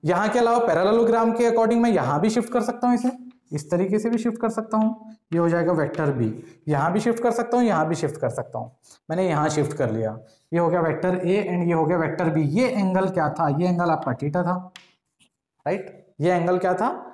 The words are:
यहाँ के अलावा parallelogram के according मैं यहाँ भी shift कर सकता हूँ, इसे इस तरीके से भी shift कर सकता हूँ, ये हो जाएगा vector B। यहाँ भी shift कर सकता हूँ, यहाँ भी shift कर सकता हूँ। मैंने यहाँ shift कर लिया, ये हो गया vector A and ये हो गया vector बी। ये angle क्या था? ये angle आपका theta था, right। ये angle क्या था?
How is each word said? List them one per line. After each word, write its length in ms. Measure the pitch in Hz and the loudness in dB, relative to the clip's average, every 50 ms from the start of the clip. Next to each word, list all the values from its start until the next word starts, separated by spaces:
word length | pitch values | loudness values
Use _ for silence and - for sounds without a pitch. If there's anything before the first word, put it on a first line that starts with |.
| - | -2
यहाँ 240 | 156 175 185 214 214 | 0 0 2 0 0
के 100 | 226 247 | 2 2
अलावा 280 | 233 233 233 233 233 | 2 4 2 2 2
parallelogram 680 | 185 160 165 185 202 226 233 226 226 233 226 226 226 | 2 2 2 2 2 4 4 4 4 4 4 2 2
के 180 | 220 233 240 233 | 2 2 2 2
according 320 | 226 226 226 220 233 233 | 4 2 2 4 4 4
मैं 80 | 233 233 | 4 4
यहाँ 300 | 202 165 131 135 147 151 | 2 2 2 0 0 2
भी 100 | 185 214 | 2 2
shift 220 | 220 240 233 - | 2 0 -2 0
कर 100 | - 240 | -2 -2
सकता 240 | 220 247 240 - 247 | -2 -2 -4 -2 0
हूँ, 80 | 247 247 | 2 2
इसे 160 | 226 247 247 - - - - - _ _ - | 2 0 -2 -4 -4 -16 -20 -20 _ _ -8
इस 180 | 151 143 147 - | -8 -8 -4 -2
तरीके 280 | 175 175 196 185 208 214 | 0 0 0 0 0 0
से 120 | 220 233 | 0 0
भी 80 | 233 220 | -2 0
shift 220 | 233 240 226 - | -2 -2 -2 -2
कर 100 | 233 220 | -4 -4
सकता 260 | 220 226 220 - 220 | -4 -4 -6 -2 0
हूँ, 400 | 220 220 226 233 - - - - _ _ - | 2 2 0 0 -4 -14 -20 -20 _ _ -4
ये 60 | 170 170 | 0 2
हो 100 | 170 170 | 2 2
जाएगा 240 | 170 170 165 175 | 2 2 2 2
vector 380 | 180 160 143 123 - 165 156 143 | 2 0 0 -2 -2 -2 -2 0
B। 200 | 135 123 113 110 113 - - - - _ - 151 | 0 0 0 -2 -2 -6 -14 -20 -20 _ -4 -2
यहाँ 240 | 147 139 151 170 | 0 0 0 0
भी 80 | 185 208 | 0 0
shift 220 | - 233 226 226 | 0 0 0 2
कर 80 | - 233 | 0 0
सकता 260 | 220 233 233 - 240 | 0 0 -2 0 2
हूँ, 80 | 247 240 | 2 2
यहाँ 220 | 220 180 160 156 160 | 4 2 2 2 0
भी 60 | 170 | 0
shift 220 | - 160 135 - - | -2 -2 -6 -4 -4
कर 100 | 131 117 | -6 -4
सकता 280 | - 120 - - - 117 | -4 -6 -10 -8 -10 -12
हूँ। 180 | 117 120 _ _ _ _ - _ _ - | -12 -12 _ _ _ _ -20 _ _ -6
मैंने 180 | 160 180 190 180 | -2 -2 0 0
यहाँ 200 | 151 151 151 156 | 0 0 0 0
shift 220 | 151 151 143 - | 0 0 -2 -2
कर 180 | - - 131 110 | -2 -2 -2 -2
लिया, 260 | 110 113 110 107 110 - - - _ _ _ - | 0 -2 -4 -4 -6 -8 -16 -20 _ _ _ -4
ये 60 | 165 170 | 0 0
हो 100 | 170 170 | 2 2
गया 120 | 180 175 | 2 2
vector 360 | 165 160 151 - 180 185 180 180 | 0 0 -2 0 -2 -2 -2 0
A 240 | 170 175 196 208 196 | 0 0 0 0 0
and 220 | 175 180 180 170 170 | -2 -2 0 0 2
ये 40 | |
हो 120 | 170 160 160 | 2 2 2
गया 120 | 156 180 165 | 2 2 0
vector 320 | 160 156 160 - 160 160 | 0 -2 -2 -2 -2 0
बी। 120 | 147 160 151 139 | 0 0 0 2
ये 180 | 156 233 254 247 | 2 2 0 2
angle 400 | - 208 190 185 185 190 190 - | 0 0 0 0 2 0 0 0
क्या 200 | 185 175 151 147 | 0 0 -2 -2
था? 180 | 151 - 165 147 139 156 | 0 0 0 0 0 0
ये 80 | 180 180 | 0 0
angle 220 | 175 170 175 165 | 0 0 2 0
आपका 220 | 156 156 - 131 127 - | 0 -2 -2 -6 -4 -4
theta 260 | 143 147 151 180 170 | -4 -2 -2 -2 -2
था, 280 | 175 180 180 185 - _ - - _ _ _ _ _ _ _ _ _ _ _ _ _ _ _ - | -2 -4 -4 -6 -12 _ -20 -20 _ _ _ _ _ _ _ _ _ _ _ _ _ _ _ -4
right। 400 | 143 190 196 - - - - _ _ _ - | -4 -4 -4 -6 -12 -18 -20 _ _ _ -2
ये 120 | 147 180 | 0 2
angle 260 | 180 170 165 175 180 180 | 2 2 2 2 0 0
क्या 160 | 185 180 175 | 0 0 0
था? 160 | 185 220 277 370 - - - | 0 -2 -2 -2 -6 -14 -18